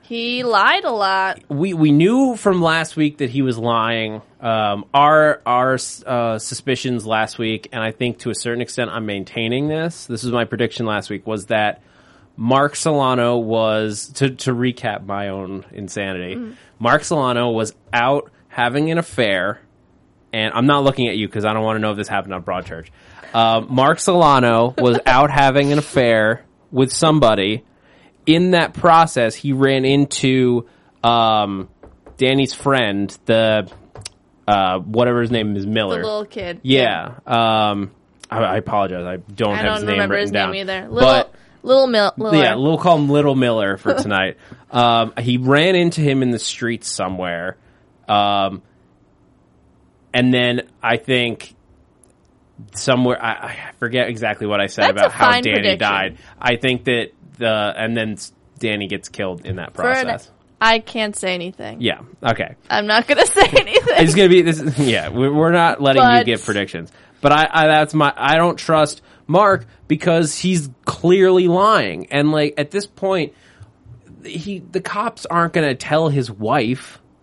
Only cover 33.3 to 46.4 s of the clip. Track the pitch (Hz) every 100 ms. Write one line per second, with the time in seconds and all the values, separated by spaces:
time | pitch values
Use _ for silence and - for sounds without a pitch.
33.3 | 113 110 107 95 - _ - - _ _
34.3 | _ - 101 95 92 90 110 123 120 117
35.3 | 120 107 101 98 110 101 90 - 214 -
36.3 | - 175 170 131 135 120 87 - 123 -
37.3 | 117 113 110 107 101 98 _ _ _ -
38.3 | 110 104 101 - 104 98 90 90 90 87
39.3 | 98 107 101 147 214 208 196 196 202 202
40.3 | 202 185 190 190 190 - 226 180 131 -
41.3 | - _ _ - 262 262 220 202 - 214
42.3 | 160 127 110 139 156 170 165 143 143 147
43.3 | 135 123 113 98 98 - 262 104 98 95
44.3 | - - - _ 123 120 117 113 117 120
45.3 | 123 127 143 170 185 170 165 147 135 127
46.3 | 117